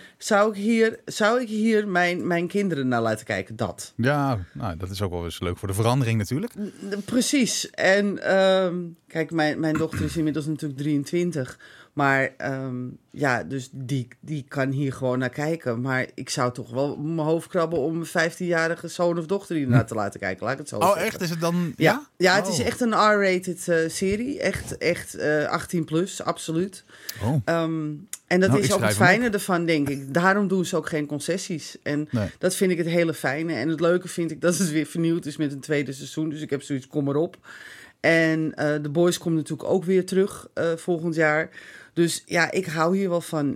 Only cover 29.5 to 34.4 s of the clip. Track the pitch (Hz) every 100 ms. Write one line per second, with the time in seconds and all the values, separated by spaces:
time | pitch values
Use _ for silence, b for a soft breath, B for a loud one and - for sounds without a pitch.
29.5 | 175 170 160 143 139 135 156 180 196 202
30.5 | 190 170 170 151 156 147 147 143 180 -
31.5 | 160 - - - 147 151 120 95 B 180
32.5 | 185 190 170 170 170 165 151 147 139 165
33.5 | 147 135 160 165 180 180 - 165 156